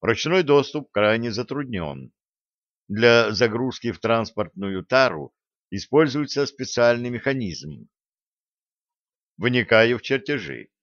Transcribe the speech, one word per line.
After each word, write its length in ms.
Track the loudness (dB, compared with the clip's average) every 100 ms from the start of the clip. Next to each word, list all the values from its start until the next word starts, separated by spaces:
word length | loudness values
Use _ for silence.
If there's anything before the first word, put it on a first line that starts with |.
Ручной 420 | 0 -2 0 0
доступ 480 | 4 4 2 -6 -6
крайне 400 | 0 2 2 -2
затруднен. 800 | -6 -8 -8 -8 -6 -6 -8 -16 _ _ _ _ _ _ _ _
Для 420 | 2 6 6 4
загрузки 640 | 2 0 0 -6 -6 -8
в 60 | -6
транспортную 840 | -2 0 -2 -6 -8 -6 -8 -8
тару 480 | 0 2 2 -2 -12 _ _ _ _
используется 760 | -12 -2 2 2 0 -6 -4 -4
специальный 640 | -6 -10 2 2 2 -2
механизм. 760 | -6 -4 -4 -6 -8 -14 -18 -20 _ _ _ _ _ _ _ _ _ _ _ _ _ _ _
Вникаю 640 | -2 0 2 4 4 2
в 40 |
чертежи. 680 | -2 -6 -4 -6 -6 -14 -16 _